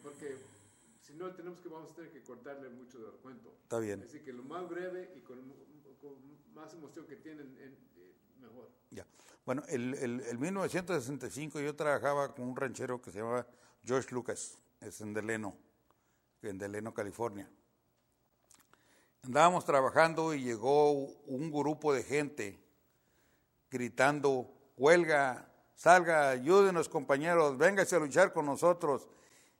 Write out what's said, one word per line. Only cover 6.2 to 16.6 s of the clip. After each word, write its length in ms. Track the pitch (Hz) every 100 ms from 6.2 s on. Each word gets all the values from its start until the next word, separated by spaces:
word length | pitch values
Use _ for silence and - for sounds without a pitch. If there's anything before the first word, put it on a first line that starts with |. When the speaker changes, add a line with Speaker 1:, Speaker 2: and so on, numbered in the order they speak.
| 135 147 _
Speaker 1:
más 180 | 151 151
emoción 320 | 170 139 165 147
que 100 | 120
tienen, 400 | 156 151 131 131
en, 140 | 135 135 _ _
eh, 180 | 92 _ _ 135
mejor. 320 | 120 120 110 _ _
Speaker 2:
Ya. 140 | 107 - _ - _ -
Bueno, 160 | 131 160
el, 260 | 135 123
el, 260 | 131 123 123
el 180 | 117 120
mil 140 | 156
novecientos 500 | 196 165 175 180 165
sesenta 240 | 120 139 127
y 40 |
cinco 280 | 135 151 151
yo 160 | 143
trabajaba 600 | 147 151 131 131 143 135
con 120 | - 123
un 80 |
ranchero 460 | 127 135 110 127 123
que 100 | 104
se 100 | 92
llamaba 260 | 113 123 117 _ _ _
George 320 | - 131 117
Lucas, 440 | 123 113 95 - - _ _
es 220 | 107 -
en 140 | 107
Deleno, 420 | 104 107 110 104 - _ _ _ _ _ _ _ _
en 160 | 110
Deleno, 340 | 95